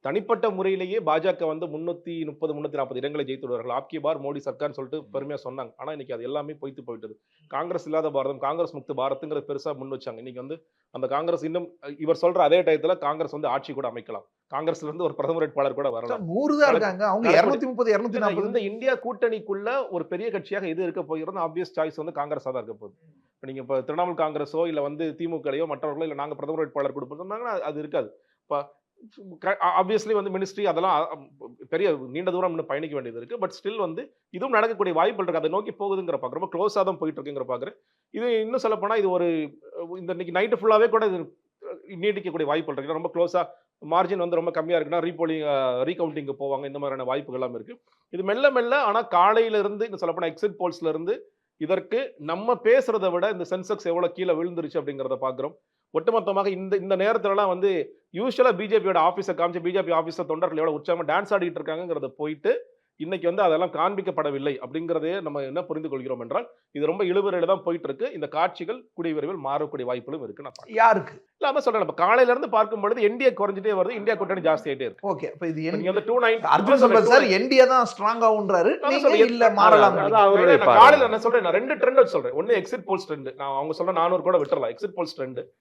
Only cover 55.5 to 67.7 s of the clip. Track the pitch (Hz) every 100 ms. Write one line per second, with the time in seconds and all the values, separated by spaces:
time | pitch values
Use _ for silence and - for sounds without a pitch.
55.5 | - _ _ _ 160 165 226 190 196 196
56.5 | 185 190 196 185 190 202 226 196 196 202
57.5 | 170 196 180 131 - _ 170 247 247 254
58.5 | 185 208 214 185 185 165 180 190 165 170
59.5 | 175 170 190 175 160 160 165 156 156 175
60.5 | 156 160 147 147 170 151 170 202 202 175
61.5 | 170 151 160 180 151 135 - 151 151 190
62.5 | 311 - _ _ _ 156 190 170 190 185
63.5 | 160 180 170 175 202 190 160 151 139 143
64.5 | 131 123 156 165 160 160 190 160 143 135
65.5 | 156 180 156 160 135 127 120 117 190 240
66.5 | _ _ 139 151 185 185 185 196 180 165
67.5 | 190 175